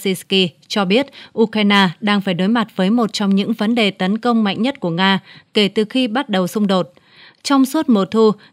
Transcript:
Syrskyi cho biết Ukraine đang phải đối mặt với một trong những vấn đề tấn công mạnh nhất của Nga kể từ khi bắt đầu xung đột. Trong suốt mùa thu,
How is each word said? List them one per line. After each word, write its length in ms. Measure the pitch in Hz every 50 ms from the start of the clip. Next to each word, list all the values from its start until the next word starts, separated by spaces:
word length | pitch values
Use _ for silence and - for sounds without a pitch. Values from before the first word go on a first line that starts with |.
Syrskyi 480 | - 196 185 - - - 196 190 185 165 - _ _ _
cho 180 | - 220 196
biết 220 | 180 196 240 277 - - - - - _ -
Ukraine 500 | 226 214 - 214 208 202 208 202 196 180 156 -
đang 200 | - 208 208 202
phải 120 | 190 202 185
đối 140 | 160 185 196
mặt 200 | 233 240 214 226 -
với 140 | - 190 190
một 240 | 220 247 233 196 -
trong 220 | - 214 196 196
những 180 | 196 - 190 233
vấn 220 | - 208 214 240
đề 160 | 240 220 196
tấn 260 | 185 - 185 185 202 226
công 260 | - 247 240 226 220
mạnh 180 | 196 185 -
nhất 180 | 214 262 277 -
của 100 | - 180
Nga 300 | 165 170 190 196 196 185 - - - - - _ -
kể 140 | 220 208 190
từ 180 | 196 220 214 214
khi 180 | - 262 254 240
bắt 220 | 214 254 285 -
đầu 180 | 208 190 185 175
xung 200 | - 220 208 190
đột. 260 | 196 185 175 - _ _ _ _ _ - - - _ _ -
Trong 220 | - 285 269 262
suốt 240 | 254 - 320 311 -
mùa 160 | 240 202 190
thu, 260 | - - 220 226 214 202 - - -